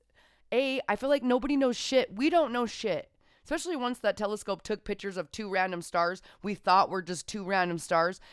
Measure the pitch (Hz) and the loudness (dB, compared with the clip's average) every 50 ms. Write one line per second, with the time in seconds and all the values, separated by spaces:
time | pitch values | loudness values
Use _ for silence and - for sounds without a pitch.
0 | _ _ _ _ _ _ _ _ _ - 220 247 277 262 262 254 - - 208 - | _ _ _ _ _ _ _ _ _ -2 0 0 0 0 -2 -2 -2 -2 -2 0
1 | 254 277 285 277 240 247 247 247 233 269 285 277 269 254 233 - - - 262 262 | 0 2 2 2 2 2 2 2 2 0 2 2 2 2 0 -2 -2 2 2 2
2 | - - 190 208 269 320 339 339 302 226 240 247 240 208 - - - 202 165 143 | 2 2 0 0 2 4 4 4 4 2 0 -2 -2 -2 -4 -4 -2 -2 -2 -2
3 | - _ _ _ _ _ _ _ _ - 294 339 - 359 339 262 247 247 254 - | -4 _ _ _ _ _ _ _ _ -6 -4 -4 -2 -4 -4 -2 -2 -4 -4 -2
4 | - 208 190 - 214 202 214 208 - 202 196 165 - - 220 - - - 202 - | -2 -2 -2 0 -2 -4 -4 -4 -4 -6 -6 -6 -4 -6 -6 -6 -6 -6 -8 -6
5 | - 202 180 180 160 - - - 214 196 190 185 185 185 180 175 165 - - 170 | -8 -8 -6 -8 -8 -8 -8 -10 -6 -2 0 0 0 0 -2 -6 -6 -2 0 0
6 | 170 175 185 - - - - _ - 208 196 - - 190 180 190 151 - 175 190 | 0 0 -2 -6 -10 -20 -18 _ -8 -6 -6 -2 2 6 6 6 6 4 0 -4
7 | 170 180 180 156 - - - 208 185 180 196 190 180 175 170 160 - - 175 165 | -4 -4 -8 -8 -8 -8 -8 -8 -4 0 0 2 2 0 -2 -4 -2 0 2 2
8 | 165 180 190 - - - | 2 2 -2 -6 -14 -20